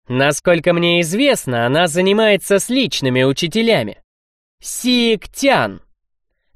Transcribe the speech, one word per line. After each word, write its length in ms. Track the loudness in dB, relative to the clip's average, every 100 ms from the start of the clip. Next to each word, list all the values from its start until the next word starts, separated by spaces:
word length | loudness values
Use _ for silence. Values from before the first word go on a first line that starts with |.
| -6
Насколько 640 | -2 0 0 0 0 2
мне 280 | 2 2 2
известно, 640 | 0 0 0 0 -2 -2 0
она 220 | 2 0
занимается 720 | 0 0 2 2 2 2 -2
с 100 | 0
личными 540 | -2 -2 -2 -2 2
учителями». 800 | 0 0 -2 -2 0 0 -2 -10 _ _ _ _ _ _
«Сиектян! 1200 | -14 -6 0 0 2 -2 -6 -2 0 2 0 -6 -20 _ _ _ _ _ _